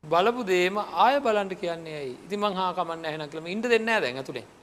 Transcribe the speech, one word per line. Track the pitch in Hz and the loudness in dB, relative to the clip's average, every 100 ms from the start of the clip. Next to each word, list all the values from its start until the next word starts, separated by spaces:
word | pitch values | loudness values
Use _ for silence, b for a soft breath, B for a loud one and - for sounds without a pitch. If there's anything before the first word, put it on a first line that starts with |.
බලපු | 156 165 202 240 | 2 4 4 2
දේම | 214 180 180 202 | 2 2 2 0
ආයෙ | 202 165 214 285 | -4 4 4 6
බලන්න | 262 214 196 | 2 2 0
කියන්නේ | 185 175 170 165 151 | -4 -6 -6 -8 -8
ඇයි? | 139 123 | -8 -10
ඉතින් | - 202 | -8 -2
මං | 208 | 0
හා | 185 185 | 0 -2
කමන්නේ | 180 170 165 | 0 -4 -4
නැහැ | 165 156 | -6 -6
නං | 147 | -8
කියලා | 156 | -8
මං | 165 | -6
ඉන්න | 196 | -4
දෙන්නේ | 240 226 | 2 2
නැහැ | 220 220 | 4 0
දැන් | 139 127 | 0 -4
ඇතුලේ. | 131 127 110 - | -8 -10 -12 -20